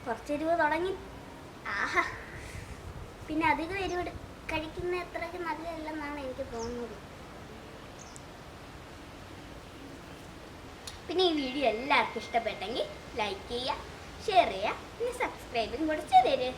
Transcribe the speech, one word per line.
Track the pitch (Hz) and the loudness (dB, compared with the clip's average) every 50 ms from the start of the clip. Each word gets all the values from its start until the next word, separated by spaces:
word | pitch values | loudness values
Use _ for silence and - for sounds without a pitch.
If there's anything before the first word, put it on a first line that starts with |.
| - | -2
കുറച്ച് | 254 226 - - - 294 | -2 -4 -4 -2 -2 -2
എരിവ് | 285 311 320 339 339 | 0 4 4 4 6
തുടങ്ങി. | 311 302 302 339 349 381 359 - - - - - - - - - - - - - - - 196 202 | 6 4 4 4 2 0 -2 -4 -6 -12 -12 -12 -12 -14 -14 -14 -14 -14 -14 -10 -6 -4 -2 0
ആഹാ. | 240 269 302 359 330 - - - - - - - - - - - - - - - - - - - - - - - - | 0 4 4 2 2 2 -4 -8 -10 -10 -10 -10 -10 -8 -10 -10 -10 -10 -12 -10 -10 -10 -10 -10 -10 -10 -12 -12 -8
പിന്നെ | - 311 311 330 311 | -2 0 4 6 6
അധികം | 294 277 320 330 381 392 381 | 6 4 2 -2 -2 -2 0
എരിവ് | 349 349 359 349 339 - - - - - - - - | 0 0 0 -2 -2 -4 -8 -12 -12 -14 -10 -6 -2
കഴിക്കുന്ന | 320 302 311 311 - - 349 359 359 359 349 | -2 -2 -2 -4 -6 -4 -2 0 0 -2 -2
അത്രയ്ക്ക് | - - 330 339 339 359 359 349 330 | -4 -4 -6 -4 -4 -4 -4 -4 -4
നല്ലതല്ലെന്നാണ് | 311 302 320 339 330 311 311 311 311 311 294 285 294 294 277 | -4 -4 -4 -6 -6 -6 -6 -6 -4 -4 -4 -4 -4 -4 -4
എനിക്ക് | 254 254 277 269 254 233 | -6 -4 -4 -6 -4 -4
തോന്നുന്നത്. | 233 226 233 240 240 240 220 208 - - - - - - - - - - - - - - - - - - - - - - - - - - - - - - - - - - - - - - - - - - - - - - - - - - - - - - - - - - - - - - - - - - - - - - - - - - - - - - - - - - - | -4 -4 -4 -4 -4 -6 -6 -8 -12 -12 -14 -14 -14 -14 -14 -14 -14 -14 -12 -14 -14 -14 -14 -14 -14 -14 -14 -14 -14 -14 -14 -14 -14 -14 -14 -16 -16 -16 -16 -16 -16 -16 -16 -14 -16 -16 -16 -16 -16 -16 -16 -14 -14 -14 -14 -14 -14 -14 -14 -14 -14 -16 -16 -16 -16 -14 -14 -14 -14 -14 -16 -16 -14 -14 -16 -14 -14 -16 -14 -14 -14 -14 -14 -14 -12 -12 -12 -12 -12 -6 -2
പിന്നെ | 330 359 370 349 | 4 6 6 6
ഈ | 320 302 | 6 4
വീഡിയോ | 269 254 254 294 269 226 | 0 0 0 4 4 4
എല്ലാവർക്കും | 208 220 254 285 285 247 214 - - 226 - | 4 4 4 4 6 6 6 4 -2 -6 -6
ഇഷ്ടപ്പെട്ടെങ്കിൽ | - - - - 214 - - 185 202 247 339 605 - - - - - - 247 | 2 2 2 2 2 -4 -4 -4 -4 -2 -2 -2 -4 -6 -12 -12 -8 -2 -2
ലൈക്ക് | 208 202 190 - - - | -2 -2 -2 -6 -6 -6
ചെയ്യുക, | 240 240 247 277 - - - - - - - - - - - | -4 -2 -2 -2 -2 -4 -6 -10 -12 -12 -12 -12 -12 -4 -2
ഷെയർ | - 370 359 294 226 196 | 8 10 10 10 10 8
ചെയ്യുക, | 190 202 262 440 - - - - | 2 0 0 0 -2 -6 -12 -4
പിന്നെ | - 466 494 466 - | -2 0 0 2 0
സബ്സ്ക്രൈബും | 466 320 - - - - 247 233 220 202 233 262 320 311 | -2 -2 -2 -8 -12 -2 0 0 0 0 0 0 2 2
കൂടെ | 311 311 - - | 2 0 2 10
ചെയ്തേര്. | 762 740 719 - 277 254 247 254 254 | 10 12 12 12 4 4 2 -2 -2